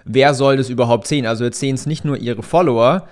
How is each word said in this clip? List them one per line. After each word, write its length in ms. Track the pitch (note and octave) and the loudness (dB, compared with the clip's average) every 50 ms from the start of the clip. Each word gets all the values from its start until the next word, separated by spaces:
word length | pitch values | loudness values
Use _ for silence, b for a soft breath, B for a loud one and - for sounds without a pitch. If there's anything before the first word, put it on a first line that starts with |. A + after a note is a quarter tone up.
| B | B
wer 300 | - A2 C3 C3 C#3+ C#3+ | -2 2 4 4 4 4
soll 240 | B2 C#3 C#3 C#3 | 4 2 2 2
das 120 | C3+ C3 A2+ | 2 0 -2
überhaupt 380 | B2+ A#2+ B2 A#2 A#2+ A2 - | -2 -2 2 2 2 0 0
sehen? 180 | - D3+ D3 B2 | -4 -4 -2 -2
Also 200 | A2+ A2+ A2 A#2+ | -2 -2 -2 -2
jetzt 160 | A#2+ - - | -4 -4 -4
sehen 140 | C#3+ C3+ C3+ | -4 -4 -4
es 100 | B2+ - | -4 -4
nicht 180 | C#3+ D#3 - - | -6 -6 -4 -4
nur 140 | D3+ C#3 | -4 -4
ihre 260 | - - A#2+ A#2 G#2 - | -4 -4 -6 -6 -6 -8
Follower, 640 | - - E3+ F#3 D3+ A#2+ A2+ A#2 B2+ D#3+ F#3+ F3+ B | 0 0 2 2 2 2 4 4 4 2 0 -4 B